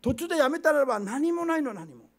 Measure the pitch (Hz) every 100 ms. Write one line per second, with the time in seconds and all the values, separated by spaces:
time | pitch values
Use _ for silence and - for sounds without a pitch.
0 | 233 233 339 339 262 320 311 302 269 220
1 | 202 254 320 339 339 330 277 202 160 123
2 | -